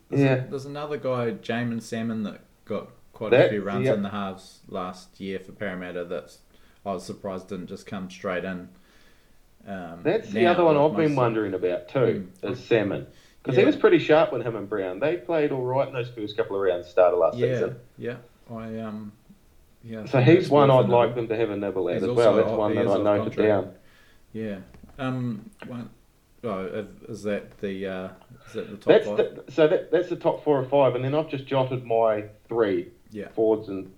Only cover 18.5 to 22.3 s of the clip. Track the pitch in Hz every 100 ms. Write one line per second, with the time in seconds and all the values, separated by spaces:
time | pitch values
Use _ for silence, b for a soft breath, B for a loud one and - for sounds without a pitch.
18.5 | 113 113 110 110 107 107 - _ - _
19.5 | _ _ _ 113 110 104 131 127 180 -
20.5 | 143 135 131 101 120 117 123 110 110 110
21.5 | 101 101 95 87 95 110 123 117